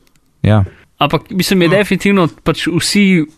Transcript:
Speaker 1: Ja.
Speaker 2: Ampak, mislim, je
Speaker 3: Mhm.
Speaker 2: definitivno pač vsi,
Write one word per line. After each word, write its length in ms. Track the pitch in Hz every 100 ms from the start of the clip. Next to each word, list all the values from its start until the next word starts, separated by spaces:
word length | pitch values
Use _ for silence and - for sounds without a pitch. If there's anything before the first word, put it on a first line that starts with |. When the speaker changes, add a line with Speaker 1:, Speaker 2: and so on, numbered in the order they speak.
| _ _ _ _
Speaker 1:
Ja. 200 | 98 107 98 - _ -
Speaker 2:
Ampak, 260 | 143 160 -
mislim, 320 | 190 - 190
je 60 | 170
Speaker 3:
Mhm. 80 |
Speaker 2:
definitivno 500 | 196 202 185 202 196 160 -
pač 260 | - 156 160
vsi, 380 | 170 - 208 196 180 151